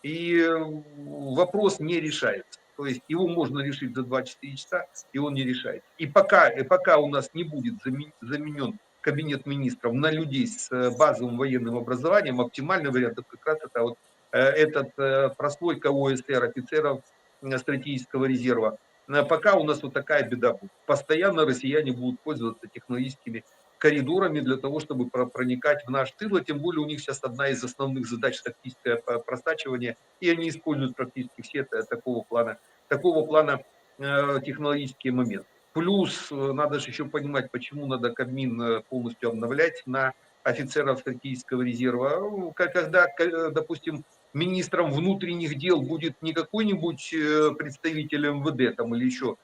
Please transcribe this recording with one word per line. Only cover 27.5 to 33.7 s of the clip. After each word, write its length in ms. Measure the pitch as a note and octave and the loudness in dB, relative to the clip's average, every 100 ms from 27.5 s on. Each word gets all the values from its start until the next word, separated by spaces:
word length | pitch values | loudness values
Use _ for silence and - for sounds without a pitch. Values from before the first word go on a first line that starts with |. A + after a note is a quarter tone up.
| B2+ | -2
основных 420 | B2 - C#3 C3 A2+ | -6 -4 -4 -2 -4
задач — 340 | A#2 B2+ A#2+ | -2 -2 -2
тактическое 540 | A#2+ - B2+ - B2 A#2 | -10 -10 -16 -6 -2 -2
п-, 220 | - A#2+ | 0 -4
просачивание, 760 | A#2 B2+ - D#3 C#3 B2+ A#2+ A#2 _ _ | -4 -4 -4 -4 -4 -4 -4 -8 _ _
и 100 | E3+ | 2
они 200 | E3 E3 | 2 0
используют 480 | D#3 - C#3+ B2+ B2+ | -4 -2 0 -2 -4
практически 440 | B2+ C3+ B2 - | -6 -6 -10 -12
все 220 | - C#3+ | -8 -6
та-, 200 | C3+ A2+ | -4 -4
такого 400 | A2 A#2 - A#2+ | -4 -6 -4 -6
плана, 340 | - A#2 A#2 G2+ _ _ _ | -2 0 0 -4 _ _ _
такого 360 | - F3 D#3+ D#3 | 2 4 2 4
плана, 360 | D#3 D3+ C3 - | 4 4 0 -6